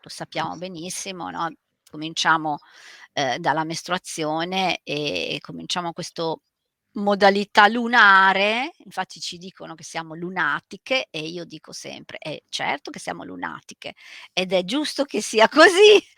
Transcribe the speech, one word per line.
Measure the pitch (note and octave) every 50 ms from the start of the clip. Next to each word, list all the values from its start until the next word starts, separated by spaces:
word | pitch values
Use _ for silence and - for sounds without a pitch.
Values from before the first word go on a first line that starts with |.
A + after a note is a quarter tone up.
lo | - -
sappiamo | - - D#3+ - - D#3+ D#3+ E3 F3 D#3+
benissimo, | F3+ F#3+ F#3 D#3 E3+ F#3 - - - G3 F#3+ F3 - F#3
no, | E3+ E3+ E3+ E3 D#3 - _ _ _ _ _ _
cominciamo, | - D#3 D#3 D#3+ E3 - - E3+ D#3+ D#3+ D#3 D#3 D3 D3 - _ - - - - - - - - _
ehm, | - C#3+ C3 A#2+ D#3+
dalla | E3 D3+ C#3+ D#3+ D#3+
mestruazione | D#3+ E3 - - - F3 F#3 - - - E3+ D#3 D3+ D#3 D#3+ E3+ F3+ F#3 F#3+ F#3+ F3 - - _
e, | - D3 D3 D3 C#3+ - - - - -
e | D#3+
cominciamo | - - C#3 B2+ - - - F3+ E3+ - -
questo | - E3+ - - - E3 D#3+ D#3 - _ _ _ _ _ _ _ _ _ _ - G#3
modalità | G3+ G3+ G3+ F#3+ G3+ G3 G3 G3+ G3+ - - A3+ G#3 G#3
lunare, | A3+ B3 A#3 A3+ B3 A#3+ G#3+ G3+ G3 F#3+ F#3+ F#3+ F#3+ F#3+ G3+ G#3 A3 A#3+ C#4 E4 - _ _
infatti | G3 - F#3 F#3 - - D3+
ci | - - F3+ E3+
dicono | F3 F#3+ - - E3 D#3+ E3
che | - D#3+
siamo | - - E3 E3 D#3+ D#3
lunatiche | E3+ F3 F3+ F#3+ F3+ D#3+ D3 C#3+ D#3+ - _ G3+ - _ - C4 C4+ - -
e | - D#3 D#3 D#3+
io | F3 F3 E3+
dico | C3+ D3+ D3+ - -
sempre: | D#3+ - - C#3 C#3 - D#3+ - - -
"Eh, | - D#3 C#3+ - - _
certo | - - - - C4+ D4 - F4
che | D4 F#3
siamo | - - F3 F3 F3
lunatiche | F3 - - F3 E3 D#3 - - - - - - - - _ - - - - - - _
ed | F3+ F#3+ F3+ G3
è | F3+ F3+
giusto | F3+ A#3 D4+ D4+ - - - C#4
che | - - G#3
sia | - - - G#3+ A3 -
<laughs> |
così, | - C#4+ D#4+ G4 E4+ F4+ G#4+ G#4 G#4+ F4+ - _ _